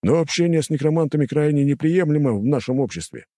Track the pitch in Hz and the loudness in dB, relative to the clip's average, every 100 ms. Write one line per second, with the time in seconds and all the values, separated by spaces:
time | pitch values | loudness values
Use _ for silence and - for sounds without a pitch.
0 | 92 156 160 - 170 165 143 151 151 160 | 2 2 0 0 2 2 0 -2 0 0
1 | 160 151 143 147 151 147 139 143 160 175 | 0 0 0 0 2 2 2 0 0 2
2 | 165 151 139 107 110 143 - 131 127 87 | 2 2 2 0 0 -2 -2 -2 -2 -4
3 | - - - | -12 -16 -20